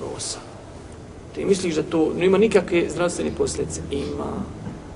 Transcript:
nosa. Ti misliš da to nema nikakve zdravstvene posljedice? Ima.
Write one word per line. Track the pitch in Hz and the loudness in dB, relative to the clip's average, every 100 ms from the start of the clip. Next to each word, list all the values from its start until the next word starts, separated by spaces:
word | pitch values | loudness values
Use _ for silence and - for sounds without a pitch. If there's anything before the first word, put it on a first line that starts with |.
| - | -8
nosa. | - - - - - - - - - - - - - | -8 -8 -8 -12 -16 -16 -16 -14 -16 -16 -16 -12 -4
Ti | - | 2
misliš | 190 180 156 | 4 4 0
da | |
to | 156 170 156 160 | 2 2 4 4
nema | 180 190 | 6 6
nikakve | 220 214 - 175 - | 8 6 4 2 2
zdravstvene | 160 175 170 156 - | 0 0 0 -2 0
posljedice? | 135 - 151 - - | -2 0 -4 -4 -4
Ima. | 143 147 147 143 143 196 - - - - | -4 -4 -4 -4 -4 -6 -8 -10 -12 -12